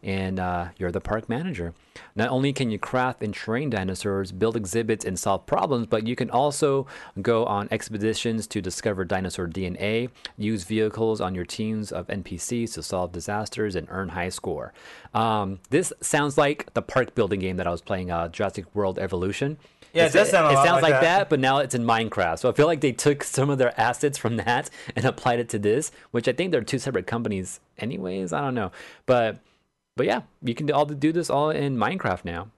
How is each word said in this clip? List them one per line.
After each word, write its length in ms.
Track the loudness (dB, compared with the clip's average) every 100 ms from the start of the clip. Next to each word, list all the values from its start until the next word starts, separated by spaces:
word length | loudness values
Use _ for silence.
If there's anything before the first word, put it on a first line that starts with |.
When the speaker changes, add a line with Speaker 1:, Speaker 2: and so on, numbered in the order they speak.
Speaker 1:
and, 360 | -4 -2 -2 -2
uh, 280 | -2 -2 -4 -6
you're 140 | -4
the 80 | -4
park 280 | -2 -4 -2
manager. 440 | -4 -4 -6 -8 -10 _ -20 -16 -2
Not 140 | 0
only 220 | 2 0
can 180 | 0 -2
you 60 | -2
craft 420 | -2 0 0 0
and 100 | -6
train 360 | -6 -4 -2 0
dinosaurs, 640 | -2 -2 -2 -2 -2 -2
build 220 | 0 0 0
exhibits, 460 | -2 -2 0 0 -2
and 120 | -4
solve 280 | 0 -2 0
problems, 420 | 0 2 0 2
but 180 | 0 0
you 80 | -2
can 140 | 0
also 580 | 2 2 2 2 2 -2 -10 -14 -6
go 240 | 2 2 2
on 220 | -2 -2
expeditions 760 | -4 -4 -2 -2 0 -2 -2 -2
to 140 | -4
discover 420 | -4 -4 -2 -2 -2
dinosaur 420 | -2 -2 -4 -6
D 180 | -4 -6
N 120 | -2
A, 300 | -2 -2 -4 -8 -18 -6
use 260 | -4 -4 -2
vehicles 540 | 0 0 0 -2 0
on 140 | -2 -4
your 100 | -6
teams 460 | -6 -4 -4 -6
of 160 | -8 -6
N 140 | -8
P 140 | -6 -10
Cs 360 | -4 -4 -4
to 100 | -6
solve 280 | -6 -4 -4
disasters, 600 | -6 -6 -4 -4 -4 -2 -2
and 120 | -6
earn 200 | -6 -6
high 200 | -4 -4
score. 440 | -4 -6 -6 -8 -14 -20 -20 -6
Um, 460 | 0 2 0 -2 -6 0
this 200 | 0 0 -6
sounds 360 | -2 0 2 4
like 340 | 2 2 -4 -4
the 60 |
park 340 | -2 0 0 0
building 240 | 0 2
game 160 | -2 -2
that 80 | -2
I 60 |
was 100 | -4
playing, 300 | -4 -4 -2
uh, 160 | -2 -4
Jurassic 380 | -2 -4 -4 -8 -2
World 240 | -2 0
Evolution. 580 | -2 -2 -2 -2 -4 -6 -14 _ -6
Speaker 2:
Yeah, 100 | 2
it 20 | 4
Speaker 1:
It's, 60 | 6
Speaker 2:
does 140 | 6
sound 180 | 6 6
a 20 |
Speaker 1:
it 20 | 6
Speaker 2:
lot 100 | 6
Speaker 1:
sounds 160 | 6
Speaker 2:
like 80 | 6
Speaker 1:
like 100 | 6
Speaker 2:
that. 180 | 6 4
Speaker 1:
that, 100 | 4
but 100 | 2
now 180 | 4 4
it's 160 | 2
in 100 | 0
Minecraft. 540 | 2 2 2 0 0 2
So 120 | 0
I 20 |
feel 160 | 4 4
like 140 | 6
they 100 | 0
took 320 | 2 2 2
some 260 | 0 0 2
of 80 | 4
their 160 | 2 4
assets 360 | 2 2 -2 0
from 180 | -2 0
that 340 | 0 0 0 -12 -10 0
and 100 | 0
applied 340 | 2 2 2
it 100 | 0
to 80 | 0
this, 320 | 2 2 0 -10 -4
which 160 | -2 0
I 60 |
think 180 | 0 2
they're 100 | 0
two 160 | 0 -4
separate 300 | -2 -4 -2
companies 520 | -4 -2 -4 -4 -10 _ -10
anyways. 520 | -8 -6 -6 -4 -2
I 100 | -2
don't 120 | -2
know. 180 | -2 -4 -6 -20 -20 2
But, 320 | 4 4 -2 _ _ _ _ _ -2
but 100 | 0
yeah, 160 | 0 -4 _
you 100 | -6
can 160 | -4 0
all 140 | 2 0
do 260 | 2 0
this 200 | 0 0
all 180 | 2 2
in 280 | 0 0 0
Minecraft 480 | 0 0 -2 -4 -4
now. 240 | -8 -10